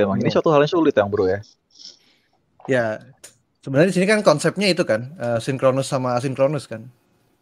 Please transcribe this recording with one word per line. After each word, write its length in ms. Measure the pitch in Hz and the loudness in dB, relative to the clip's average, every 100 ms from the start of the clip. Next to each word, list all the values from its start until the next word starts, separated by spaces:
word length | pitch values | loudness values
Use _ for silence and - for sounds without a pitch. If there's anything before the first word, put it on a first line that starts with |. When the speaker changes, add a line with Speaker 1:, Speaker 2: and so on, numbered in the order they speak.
Speaker 1:
emang. 160 | 101 98 | 0 0
Ini 80 | - | 0
Speaker 2:
Iya. 80 | |
Speaker 1:
suatu 160 | 180 170 | 0 2
hal 160 | 147 151 | 2 2
yang 80 | |
sulit, 200 | 175 156 110 | 2 2 2
yang 80 | 101 | 0
Bro 240 | 104 95 | 0 0
ya. 100 | 101 - _ _ _ - - _ _ _ _ _ _ - | -2 -6 _ _ _ -20 -20 _ _ _ _ _ _ -2
Speaker 2:
Ya, 320 | 127 110 107 - _ - _ _ _ | -2 0 -6 -12 _ -20 _ _ _
sebenarnya 320 | - 131 185 | -2 2 2
di 60 | 180 | 2
sini 80 | 190 | 0
kan 160 | 214 | 2
konsepnya 480 | 196 147 165 175 202 | 4 2 0 0 0
itu 160 | 165 - | 0 0
kan, 260 | 110 123 175 | -2 -4 -8
eh, 200 | 120 117 | -4 -4
sinkronus 480 | 127 131 135 131 131 | -4 0 0 0 -2
sama 240 | 139 127 | -4 -2
asinkronus 560 | 120 135 127 139 151 - | -2 -4 0 0 -2 -8
kan. 160 | 113 120 _ _ _ _ _ | -14 -16 _ _ _ _ _